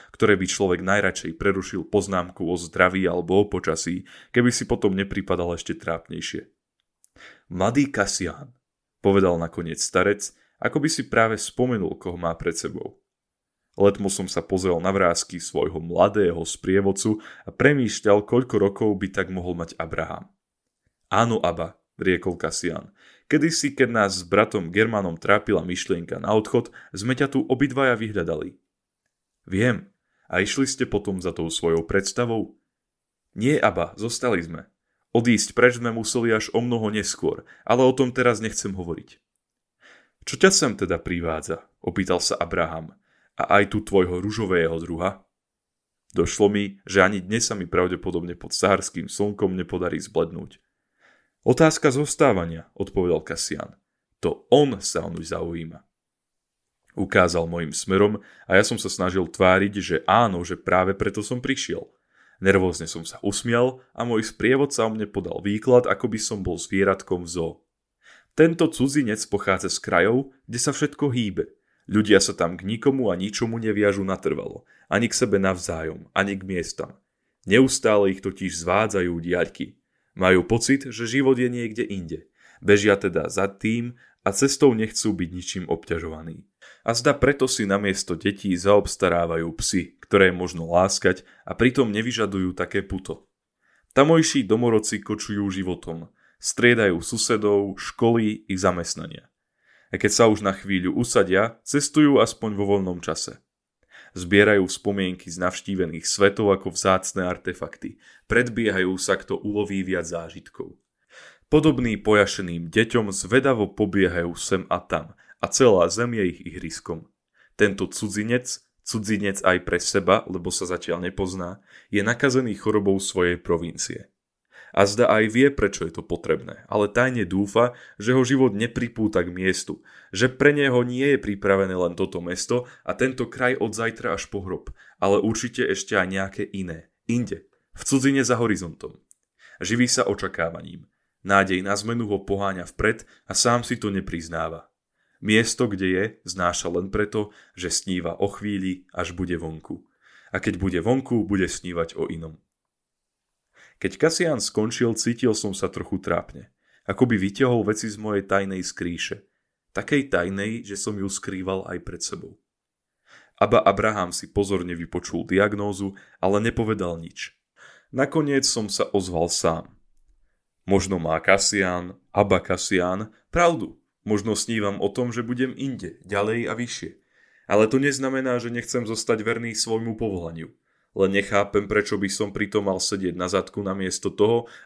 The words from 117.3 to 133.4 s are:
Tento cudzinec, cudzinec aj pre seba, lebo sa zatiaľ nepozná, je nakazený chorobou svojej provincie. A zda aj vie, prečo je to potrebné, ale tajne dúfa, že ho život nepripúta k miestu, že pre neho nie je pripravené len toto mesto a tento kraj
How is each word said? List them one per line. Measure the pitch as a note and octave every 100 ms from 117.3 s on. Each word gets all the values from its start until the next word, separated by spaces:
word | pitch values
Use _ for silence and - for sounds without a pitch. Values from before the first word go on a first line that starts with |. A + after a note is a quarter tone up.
| _ _ -
Tento | G#2 G2 F#2
cudzinec, | - G#2+ G2+ G#2+ B2 - - _ _
cudzinec | - A2+ G#2 G#2 G2+ G2 F#2
aj | F#2
pre | - F2
seba, | - G2+ F2+ G#2+ -
lebo | F#2 F2+
sa | - F2+
zatiaľ | F2 - E2+ F2+
nepozná, | G2 F#2 F#2+ F2 F#2 _ - _
je | G2+
nakazený | G#2 B2 C#3 B2+ B2 G2
chorobou | G#2+ G#2+ G2 G2
svojej | - F#2+ F2 F2
provincie. | - E2+ E2 - - - - _ _ _ _ - -
A | - G2+
zda | G#2+
aj | A#2+ A2 A2 A2+
vie, | C#3
prečo | C#3 G#2 -
je | E2+
to | E2
potrebné, | - E2+ - D2+ - -
ale | - G#2 G#2
tajne | A#2+ B2+ B2 F2
dúfa, | F#2+ G2+ A2 A#2+ - - -
že | G#2 B2+
ho |
život | B2 C3+ B2+ G2+
nepripúta | A#2+ B2 A#2+ - G#2+ F#2
k | F2
miestu, | F2+ F#2 F#2 - - _ - _ F#2+
že | B2
pre | B2 D3 D3
neho | C#3 B2
nie | B2 B2 C#3
je | C3+
pripravené | G#2 G2 G2+ G2 F#2+ F#2
len | F2
toto | F2 F#2+ F2+
mesto | F2 F2 - B2 B2 -
a | - F#2
tento | B2+ B2+ A#2
kraj | -